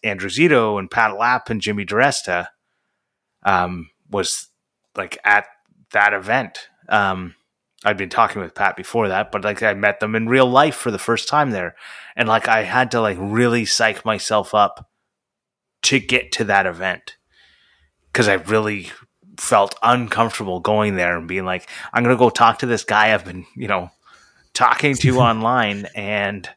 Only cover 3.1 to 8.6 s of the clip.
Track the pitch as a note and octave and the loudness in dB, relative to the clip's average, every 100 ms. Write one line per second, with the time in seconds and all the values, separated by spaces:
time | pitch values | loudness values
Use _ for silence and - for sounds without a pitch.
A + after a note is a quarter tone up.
3.1 | _ _ _ G2 F#2 F2+ F2+ E2 _ _ | _ _ _ 0 0 0 -6 -14 _ _
4.1 | G2+ - - - _ _ _ _ - F#2 | -4 -4 -6 -12 _ _ _ _ -10 -10
5.1 | - G#2 G#2 - _ _ _ _ G#2+ G#2 | -2 2 2 2 _ _ _ _ 2 2
6.1 | G2+ G2 C3 G2+ - - _ - G#2+ G2 | 2 -2 -2 -2 -12 -20 _ 0 2 2
7.1 | F#2 F2+ - _ _ _ _ G#2+ G2 F2+ | -2 -8 -16 _ _ _ _ -2 -2 -2
8.1 | - A2 G#2 E2+ - | 0 0 0 -10 -2